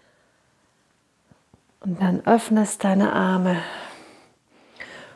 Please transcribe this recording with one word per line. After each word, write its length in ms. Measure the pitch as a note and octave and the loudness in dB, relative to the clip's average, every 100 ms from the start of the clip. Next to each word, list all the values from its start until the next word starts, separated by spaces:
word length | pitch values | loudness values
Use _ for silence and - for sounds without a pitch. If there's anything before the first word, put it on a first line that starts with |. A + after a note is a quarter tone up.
| _ _ _ _ _ _ _ _ _ _ _ _ _ _ _ _ _ _ | _ _ _ _ _ _ _ _ _ _ _ _ _ _ _ _ _ _
Und 240 | G3 F3 | -8 -2
dann 240 | F#3 F3+ - | 0 0 2
öffnest 560 | A3+ - A3 G#3 - | 2 4 0 0 0
deine 300 | G3+ F#3+ G#3 | 0 2 2
Arme 460 | - F#3 F#3 F3+ F3 E3 - - - - - _ _ _ _ _ - - - - | 2 0 2 0 -2 -4 -12 -16 -18 -20 -20 _ _ _ _ _ -20 -20 -20 -20